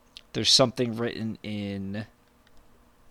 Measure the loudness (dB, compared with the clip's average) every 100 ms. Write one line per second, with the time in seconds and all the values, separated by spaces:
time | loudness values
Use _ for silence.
0 | _ -20 -10 -2 4 6 6 2 -2 0
1 | -4 -4 -6 -6 -8 -6 -4 -6 -6 -8
2 | -10 _ _ _ -20 -20 -20 -20 -20 _
3 | -20